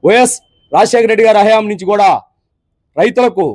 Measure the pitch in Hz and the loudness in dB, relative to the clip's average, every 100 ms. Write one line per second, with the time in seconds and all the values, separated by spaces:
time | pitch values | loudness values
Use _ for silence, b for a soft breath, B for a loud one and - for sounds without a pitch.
0 | 156 226 247 - _ _ _ 151 214 240 | 2 2 0 -2 _ _ _ -2 0 0
1 | 226 214 220 208 202 220 214 208 185 208 | 0 0 2 2 2 0 -2 -8 -4 0
2 | 196 135 - _ _ _ _ _ _ - | 0 0 -6 _ _ _ _ _ _ -4
3 | 208 247 247 185 160 | -2 0 -2 -2 -6